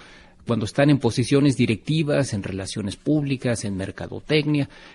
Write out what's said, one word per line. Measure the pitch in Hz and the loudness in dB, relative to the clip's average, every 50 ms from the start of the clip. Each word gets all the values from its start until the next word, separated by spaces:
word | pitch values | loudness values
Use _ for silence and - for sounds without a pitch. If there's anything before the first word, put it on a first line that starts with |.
| - - - - - - - - - | -12 -20 -20 -20 -20 -20 -20 -10 -6
cuando | - 117 110 107 | -4 -2 -2 -2
están | 104 - 143 143 151 | -2 0 2 4 4
en | 143 123 | 4 4
posiciones | - 117 - 131 113 - 143 139 143 143 120 | 2 0 0 0 0 2 4 4 4 4 4
directivas, | - 120 113 113 - - 143 151 160 156 143 147 143 131 - | 2 2 2 0 0 -2 -2 -2 0 0 0 0 0 0 -2
en | 110 98 98 | -4 -6 -6
relaciones | 92 95 95 95 - - 113 101 101 - | -6 -6 -8 -8 -8 -6 -6 -6 -6 -8
públicas, | - - 143 151 151 143 139 135 120 - 123 117 - - | -6 -2 0 0 0 0 -2 -4 -2 -2 -2 -2 -2 -4
en | 101 98 | -6 -6
mercadotecnia, | 95 98 98 - - 90 87 98 101 - - 151 156 147 151 151 143 131 - - - - - - | -6 -6 -8 -8 -10 -12 -10 -12 -10 -4 0 0 0 2 2 0 0 -2 -4 -8 -14 -20 -20 -18